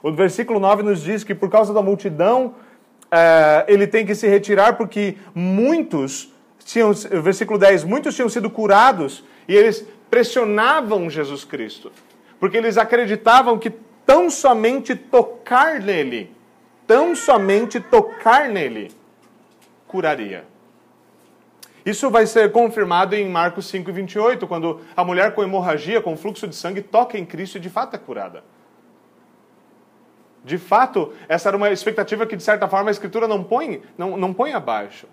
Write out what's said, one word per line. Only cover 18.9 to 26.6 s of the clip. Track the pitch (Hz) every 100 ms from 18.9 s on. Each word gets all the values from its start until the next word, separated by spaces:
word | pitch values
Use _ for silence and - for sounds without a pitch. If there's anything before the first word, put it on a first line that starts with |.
| - _ _ _ _ _ _ _ _ _
curaria. | 185 160 143 104 90 - _ _ _ _ _ _ _ _ _ _ _ - _ -
Isso | 202 269
vai | 226 220
ser | 226 208
confirmado | 220 233 220 185 175 190 208
em | 196
Marcos | 175 175 175 180
cinco | 190 170
e |
vinte | 185 185
e | 208
oito, | 220 254 185
quando | 170 165 160 - -
a |
mulher | 175 180 208 220
com |
hemorragia, | 190 190 180 156 151 220
com | 180 156
fluxo | 202 208 202
de |
sangue, | -